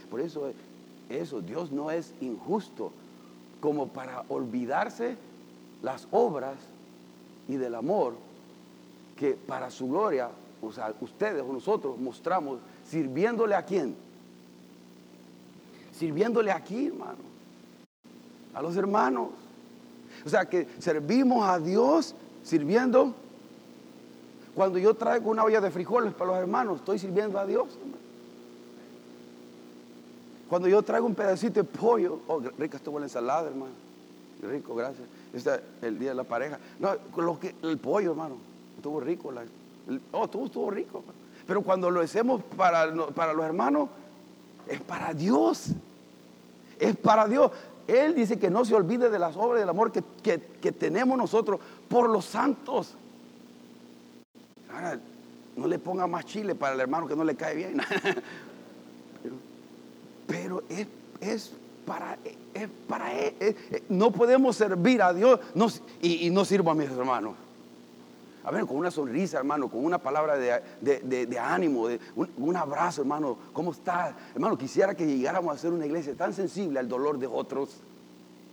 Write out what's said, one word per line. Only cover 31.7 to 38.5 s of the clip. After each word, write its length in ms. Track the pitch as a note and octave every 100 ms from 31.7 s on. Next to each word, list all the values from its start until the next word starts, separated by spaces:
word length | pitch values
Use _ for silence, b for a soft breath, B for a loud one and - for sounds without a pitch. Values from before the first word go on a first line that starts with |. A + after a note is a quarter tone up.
| - G#3 A#3 F3+ - -
oh, 140 | D#3 B2 -
rica 200 | D3+ C#3
estuvo 200 | - D3
la 80 | C#3+
ensalada, 440 | B2 A#2+ D3+ D#3
hermano. 240 | C3+ C3 B2 - - - - - -
Rico, 320 | G2+ C#3 -
gracias. 340 | A#2 B2 - A#2+ B B
Este, 300 | A#2+ C3+ C3 - -
el 160 | A#2 G#2+
día 100 | C3
de 60 | B2+
la 80 |
pareja. 340 | B2 A#2 C#3 C#3+ B B
No, 180 | G3 G3 -
con 140 | F3 E3+
lo 120 | D#3+
que, 140 | F3+ -
el 160 | E3 D#3
pollo, 340 | B2 F#3 F#3
hermano, 260 | D#3 D#3+ B2 -